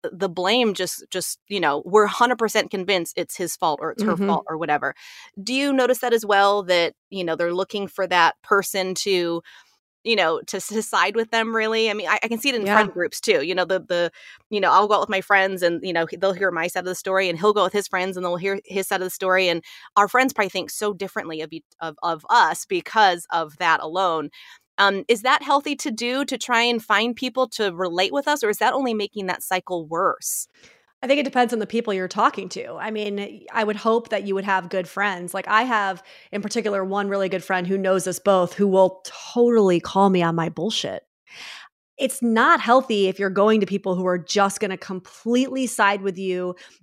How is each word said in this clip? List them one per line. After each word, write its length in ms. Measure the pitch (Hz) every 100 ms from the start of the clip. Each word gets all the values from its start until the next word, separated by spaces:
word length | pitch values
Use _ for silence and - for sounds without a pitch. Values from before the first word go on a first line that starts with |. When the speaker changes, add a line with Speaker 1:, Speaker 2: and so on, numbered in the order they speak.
| 165
Speaker 1:
the 160 | 180 196
blame 440 | 170 185 240 233
just, 300 | 190 180 - -
just, 300 | 185 - - _
you 100 | 202
know, 240 | 160 143
we're 200 | 180 208
a 40 | 208
hundred 300 | - 240 240
percent 320 | 220 220 -
convinced 440 | 196 180 190 170 -
it's 200 | 165 -
his 200 | 175 -
fault 240 | 170 147
or 80 | 160
it's 140 | -
her 80 | 208
Speaker 2:
Mm-hmm. 140 | 170 196
Speaker 1:
fault 160 | 160 -
or 80 | 160
whatever. 380 | 160 147 135 - - - - -
Do 100 | 202
you 200 | 262 285
notice 260 | 269 247 247
that 140 | 247
as 120 | 233
well, 380 | 214 202 202 208
that, 300 | 180 180 170 _ _
you 140 | 196
know, 100 | 175
they're 180 | 160 175
looking 340 | 180 190 208 196
for 180 | - 185
that 300 | 180 165 -
person 520 | - 202 185 196 185 185
to, 460 | 208 185 170 170 - - _ _ _ _
you 100 | -
know, 260 | 220 165 160 -
to, 140 | 196
to 200 | - 220
side 340 | 214 196 180 220
with 160 | 226
them, 240 | 226 220 226
really? 340 | 220 226 220
I 40 |
mean, 120 | 208 170
I, 140 | 208
I 60 | 226
can 100 | 226
see 120 | 277
it 40 |
in 100 | 240
Speaker 2:
Yeah. 100 | 196 208
Speaker 1:
friend 160 | 208
groups 280 | 175 175 -
too. 220 | - 180
You 140 | 151 185
know, 80 |
the, 160 | 175 185
the, 320 | - 175 170 - - - _
you 120 | 208
know, 100 | 185
I'll 160 | 156 208
go 80 |
out 60 | 202
with 80 | 202
my 140 | 196
friends 400 | - 202 190 190
and, 160 | 175 170
you 100 | 185
know, 140 | 170 165 175
they'll 160 | 190
hear 180 | 180 196
my 160 | 175 175
side 120 | 185
of 40 |
the 100 | 180
story 340 | 180 - 190 190
and 80 | 165
he'll 180 | 208
go 100 | 208
with 80 | 185
his 160 | 208 190
friends 280 | 190 185 180
and 80 |
they'll 120 | 180 175
hear 240 | 190 196
his 220 | - 190 190
side 140 | 196
of 60 | 185
the 40 |
story. 380 | - 190 185 185
And 160 | 170 - - - -
our 100 | 202
friends 260 | 247 262
probably 180 | - 196
think 200 | 190 -
so 220 | - 208
differently 480 | 190 190 214 165 156
of 120 | 156
each, 120 | 160 _ _
of, 160 | 160 156
of 200 | 170 165 -
us 340 | 240 170 160
because 640 | - 180 - 220 202 175 -
of 260 | 170 156 151
that 260 | 175 160
alone. 480 | 156 175 185 160 147 - - - _ -
Um, 260 | 196 196 -
is 140 | 226
that 200 | 240 294
healthy 320 | 277 285 294 285
to 140 | 302
do, 340 | 220 240 262 277
to 100 | 247
try 240 | - 233
and 240 | 240 233
find 320 | - 208 233 233
people 320 | 254 240 254
to 260 | - 208
relate 380 | 170 185 170 202
with 160 | 277 277
us, 160 | 294
or 60 | 214
is 80 | 208
that 160 | 226
only 180 | 254 262
making 320 | 220 202 214 190
that 160 | -
cycle 440 | - 185 - 180 156
worse? 640 | 165 185 - - - - _ - _ _ _
Speaker 2:
I 40 | 254
think 120 | 285
it 60 |
depends 280 | 285 254 240
on 60 | 233
the 60 | 202
people 280 | 226 226
you're 140 | 196 185
talking 400 | 208 247 - 185
to. 240 | 180 -
I 160 | 156 202
mean, 560 | 214 208 202 202 208 -
I 120 | 214
would 120 | 214 208
hope 340 | - 226 226
that 160 | 208 202
you 80 |
would 100 | 196
have 240 | 196 190 175
good 180 | 190 175
friends. 460 | - 202 180 175
Like, 160 | 196 185
I 140 | 214
have, 400 | 254 226 196 180 - - -
in 120 | 208
particular, 420 | 202 240 214 196
one 240 | 190 196 202
really 220 | 196 190
good 120 | 185
friend 220 | - 185 180
who 120 | 196
knows 280 | 190 190 185
us 120 | 175
both, 340 | 208 190 175
who 160 | - 202
will 340 | 190 185 185 -
totally 760 | - - 240 240 233 196 175
call 300 | - 196 196
me 120 | 185
on 120 | 170
my 160 | 165 165
bullshit. 540 | 160 180 220 113 92 _ _ _ - - - - _ _ _
It's 220 | 269 -
not 400 | 240 220 277 330
healthy 480 | 226 254 262 214 196
if 100 | 190
you're 120 | 196
going 300 | 190 208 220
to 60 | 196
people 280 | 196 190
who 120 | 180 185
are 120 | 180
just 420 | - 202 196 -
gonna 160 | 202 190
completely 880 | - 185 - - 226 240 262 262 254
side 360 | - 202 202
with 160 | 196 185
you. 360 | 190 180 180 180 - _